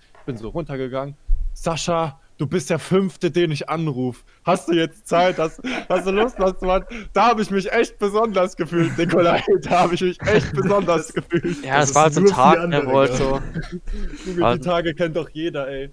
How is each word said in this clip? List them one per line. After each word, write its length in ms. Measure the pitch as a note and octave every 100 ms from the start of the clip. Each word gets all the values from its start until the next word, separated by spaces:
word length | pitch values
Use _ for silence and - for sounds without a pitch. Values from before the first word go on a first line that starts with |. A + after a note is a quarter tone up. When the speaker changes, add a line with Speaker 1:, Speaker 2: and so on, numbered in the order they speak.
| _ -
Speaker 1:
Ich 60 | -
bin 100 | A2+
so 120 | A2
runtergegangen, 640 | E3+ D3+ C3+ C3 C3 C#3+ C#3+ - - -
Sascha, 640 | - E3+ D#3 - E3 D#3+ - _ -
du 80 | D3
bist 220 | F3+ -
der 100 | D#3+
Fünfte, 500 | - F#3+ F#3+ - F3
den 200 | F3 E3+
ich 160 | D3 -
anruf. 560 | D#3+ D#3+ B2+ B2+ A#2 - _ -
Hast 240 | F#3 -
du 40 |
jetzt 320 | E3 D#4+ - -
Zeit? 280 | E3+ F3+ E3
Hast, 240 | D#3+ - B3+ A#3 -
hast 180 | F#3 F#3+
du 40 |
Lust, 240 | G3 A#3+ -
was 180 | F#3+ F#3
zu 80 | F#3
machen? 200 | F#3+ - A#3 F#3
Da 160 | G3 A3+
hab 120 | A3
ich 100 | F#3+
mich 180 | G3 F#3
echt 300 | A#3 - -
besonders 560 | G3+ G#3 A3+ F#3+ F#3 -
gefühlt, 420 | D#3 E3+ D#3+ C3
Nikolai. 460 | E3+ E3 E3+ - -
<laughs> 80 | F#3+
Da 200 | - F3+
hab 100 | F3
ich 80 | F3
mich 220 | F#3 F3
echt 320 | G3 G#3+ -
besonders 540 | E3+ F#3 G3+ F3 D#3+ -
Speaker 2:
Das, 60 | E3+
Speaker 1:
gefühlt. 480 | - E3+ E3+ E3 C3+
Speaker 3:
Ja, 160 | C#3
Speaker 2:
das 80 | C#3+
Speaker 3:
es 60 | C#3
war 120 | D#3
Speaker 2:
ist 80 | D#3
Speaker 3:
halt 0 |
so 40 |
ein 20 |
Speaker 2:
nur 100 | G3
für 20 | D3+
die 0 |
Speaker 3:
Tag, 200 | C3+ E3
ne, 80 | F3 D3
Speaker 2:
andere 80 | C3
Speaker 3:
wo 40 | C3+
halt 100 | C3+
Speaker 2:
gerade. 80 | C3
Speaker 3:
so 80 | C3+ C#3
Speaker 1:
<laughs> 880 | C#3 E3 - F3 - G#3 - - F#3
Junge, 120 | F3
die 60 |
Speaker 3:
halt 200 | A#2 D3
Speaker 1:
Tage 300 | E3 F3 E3+ D#3+
kennt 200 | E3+ D#3+
doch 120 | D3
jeder, 360 | D3+ E3 D3 C3+
ey. 220 | C3+ C#3